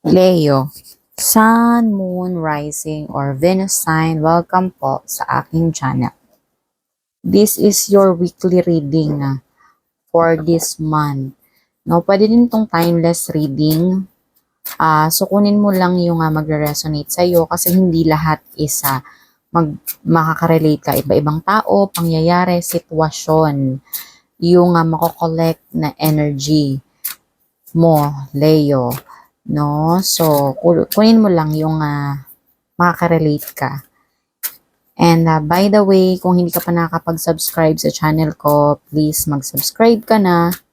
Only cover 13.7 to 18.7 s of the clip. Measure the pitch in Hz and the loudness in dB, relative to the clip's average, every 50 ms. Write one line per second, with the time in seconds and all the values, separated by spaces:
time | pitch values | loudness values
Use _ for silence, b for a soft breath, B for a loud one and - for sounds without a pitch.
13.7 | 156 160 170 185 185 190 190 - _ _ _ _ _ _ _ _ _ _ _ - | 2 2 0 0 0 -2 -4 -8 _ _ _ _ _ _ _ _ _ _ _ -18
14.7 | - - 156 160 156 151 156 160 160 - 190 - 190 202 208 208 202 208 208 208 | -6 -2 0 2 2 2 2 2 0 -2 -2 0 0 2 2 2 2 2 2 2
15.7 | 196 185 185 175 180 180 175 170 170 165 160 160 156 151 156 151 156 151 151 147 | 2 2 0 0 0 0 0 0 0 0 0 -2 -2 -2 -2 -2 -4 -2 -2 -4
16.7 | 147 - - 156 151 147 143 - - - 175 180 175 170 165 156 170 175 - - | -4 -4 -6 -6 -6 -6 -6 -8 -2 0 0 2 2 2 2 0 -2 -4 -2 0
17.7 | 175 185 185 180 165 165 165 160 156 151 160 160 156 - _ _ - - 151 143 | 2 2 2 2 2 2 2 2 2 2 0 -2 -2 -2 _ _ -8 -6 -4 -4